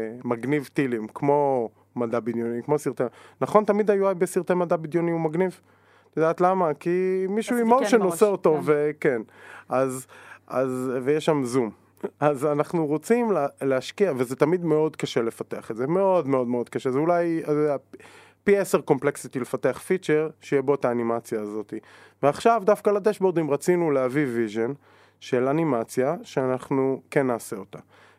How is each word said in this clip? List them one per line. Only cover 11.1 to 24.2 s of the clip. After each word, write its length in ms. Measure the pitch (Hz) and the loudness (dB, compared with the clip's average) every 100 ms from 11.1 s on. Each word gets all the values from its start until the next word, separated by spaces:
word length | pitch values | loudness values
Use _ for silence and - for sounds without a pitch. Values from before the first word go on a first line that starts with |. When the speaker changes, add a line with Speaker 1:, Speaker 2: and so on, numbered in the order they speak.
| 151 147 | 0 2
Speaker 1:
שם 160 | 151 | 2
זום. 260 | 123 131 113 - _ _ - - | 2 0 0 -4 _ _ -12 0
אז 260 | 147 139 147 | 0 2 0
אנחנו 400 | 147 151 175 151 | 0 -2 -2 0
רוצים 460 | 151 - 233 233 | -2 0 2 2
לה-, 160 | 175 143 - | 0 -2 -2
להשקיע, 520 | 139 131 - - 196 131 | -2 -2 -2 0 0 2
וזה 180 | 123 127 | -2 0
תמיד 300 | 147 180 170 | 2 2 2
מאוד 300 | 151 156 - | 2 0 -2
קשה 260 | 151 131 | -4 -2
לפתח 500 | 113 - 110 104 - | -2 -4 -8 -10 -8
את 40 | 110 | -4
זה, 120 | 131 | -2
מאוד, 400 | 185 196 180 135 | 2 2 2 2
מאוד, 200 | 131 120 | 0 0
מאוד 220 | 123 117 | -2 -4
קשה. 220 | 123 135 | -4 -2
זה 80 | 131 | 0
אולי, 420 | 156 175 170 165 - | 2 2 0 -2 -2
אה, 280 | 151 151 139 - - - - - _ | 0 0 -2 -8 -20 -20 -20 -20 _
פי 140 | - 202 | 2 2
עשר 240 | 175 185 | 2 0
קומפלקסיטי 580 | - 139 143 - 123 131 | 2 0 0 -4 -6 -6
לפתח 420 | 120 123 135 123 - | -4 -2 -2 -2 -2
פיצ'ר, 420 | 185 - 151 156 - | -2 2 0 0 -8
שיהיה 200 | - 139 | -2 0
בו 120 | 135 139 | 2 2
את 100 | 131 | 2
האנימציה 560 | 120 117 117 - 110 | 0 0 -2 -4 -8
הזאת. 320 | 104 107 104 107 - - - _ | -6 -8 -10 -12 -14 -20 -20 _
ועכשיו, 380 | 139 143 233 233 190 | 0 2 2 4 2
דווקא 240 | 202 208 | 2 2
לדשבורדים 600 | 208 196 - 190 170 151 | 2 0 0 0 0 0
רצינו 400 | 139 - 180 170 | 0 2 2 2
להביא 340 | 139 127 135 | 2 0 0